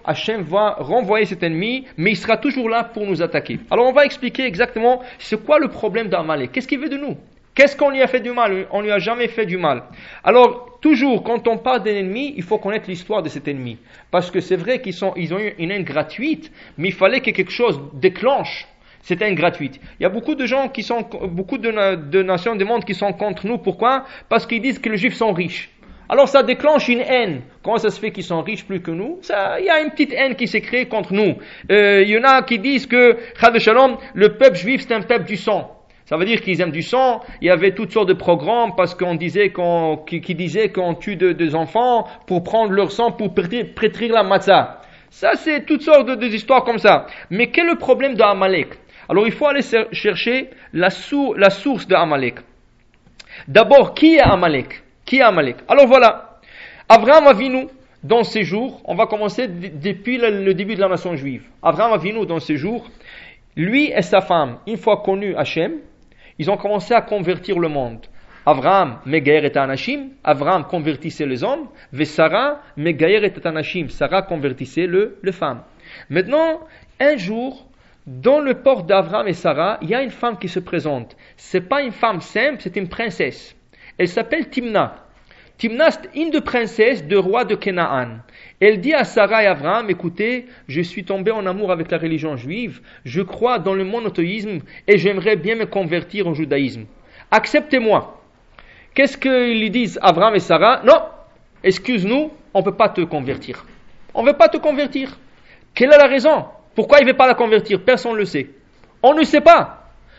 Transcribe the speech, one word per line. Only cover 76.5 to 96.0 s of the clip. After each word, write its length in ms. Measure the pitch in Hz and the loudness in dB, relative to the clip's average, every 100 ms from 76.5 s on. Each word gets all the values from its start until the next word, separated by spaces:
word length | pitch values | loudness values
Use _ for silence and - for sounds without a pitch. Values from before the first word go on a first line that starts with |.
| 320 - - _ - | -2 -10 -20 _ -2
un 160 | 277 277 | 0 0
jour, 500 | 180 226 262 - _ _ _ _ - | -2 -6 -8 -10 _ _ _ _ -18
dans 340 | 127 220 294 | -4 2 2
le 120 | 277 | 2
port 300 | 247 277 233 | 0 0 0
d'Abraham 460 | 165 196 165 214 214 | 2 0 0 -2 -4
et 40 | |
Sarah, 460 | 165 175 143 185 220 | -4 -2 0 -2 -4
il 80 | 165 | -4
y 60 | |
a 80 | 240 | -4
une 80 | 262 | -4
femme 260 | - 240 190 | -6 -6 -6
qui 120 | 175 | -8
se 120 | 175 | -8
présente. 560 | 175 175 151 131 113 - - _ | -6 -6 -4 -6 -8 -20 -20 _
C'est 300 | - 185 180 | -6 -4 -2
pas 140 | 277 | -4
une 120 | 262 | -4
femme 280 | - 233 180 | -2 -2 -2
simple, 380 | - 208 277 262 | -6 -2 -2 -2
c'est 180 | 190 202 | -8 -8
une 120 | 180 | -8
princesse. 680 | - 226 - 139 - - _ _ _ - - | -6 -6 -4 -6 -6 -18 _ _ _ -12 -4
Elle 120 | 180 | -2
s'appelle 420 | 226 226 320 254 | -2 -4 -4 -6
Timna. 460 | 262 240 202 123 - _ _ _ _ _ - | -6 -2 -2 -2 -6 _ _ _ _ _ -8
Timna, 340 | 208 233 320 | -4 0 0
c'est 240 | - - | 0 -6
une 140 | - 330 | -8 -4
des 140 | 294 | -4
princesses 640 | - 247 226 - 220 220 147 | -2 -4 -2 0 2 0 0
de 100 | 196 | 0
roi 300 | 185 226 208 | 0 0 -2
de 80 | |
Canaan. 640 | 202 202 180 156 131 120 113 - - - - | -4 -4 -2 -2 -2 -6 -10 -20 -20 -20 2
Elle 200 | 202 214 | 2 4
dit 120 | 240 | 2
à 120 | 302 | 0
Sarah 380 | 220 226 196 220 | 0 2 2 4
et 40 | 202 | 2
Abraham, « 400 | 156 151 220 214 | 0 -2 -2 -2
Écoutez, 560 | 175 175 175 220 247 240 - - | -4 -6 -4 -4 -4 -8 -20 -10
je 140 | 139 | -6
suis 220 | 175 208 | -6 -8
tombée 260 | 185 196 185 | -8 -4 -4
en 160 | 220 190 | -4 -4
amour 260 | 190 196 | -4 -2
avec 180 | 170 165 | -4 -4
la 60 | 165 | -4
religion 400 | 165 160 156 131 | -4 -4 -6 -8
juive, 460 | 123 208 226 123 - - 127 | -10 -10 -10 -12 -20 -20 -10
je 160 | 147 | -6
crois 360 | 190 - 240 233 | -6 -2 -2 0
dans 140 | 175 | -2
le 120 | 190 | -4
monothéisme 760 | 190 233 214 - 170 214 208 175 - - - | -4 -6 -6 -4 -4 -4 -8 -10 -12 -6 2
et 120 | 202 | 2
j'aimerais 380 | 185 190 196 202 | 2 0 0 -2
bien 180 | 185 | -2
me 100 | 226 | -4
convertir 640 | 214 196 170 170 | -4 -6 -4 -4